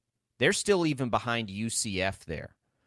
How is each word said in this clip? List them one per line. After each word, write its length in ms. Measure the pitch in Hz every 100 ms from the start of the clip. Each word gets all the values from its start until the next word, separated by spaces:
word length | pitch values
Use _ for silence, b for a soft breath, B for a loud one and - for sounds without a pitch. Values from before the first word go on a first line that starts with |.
| _ _ _ -
They're 120 | 143
still 320 | 196 - 190
even 260 | 160 131 123
behind 380 | 107 120 117 104
U 220 | 98 113
C 320 | - 110 92
F 220 | 95 92
there. 320 | - 78 - _ _ _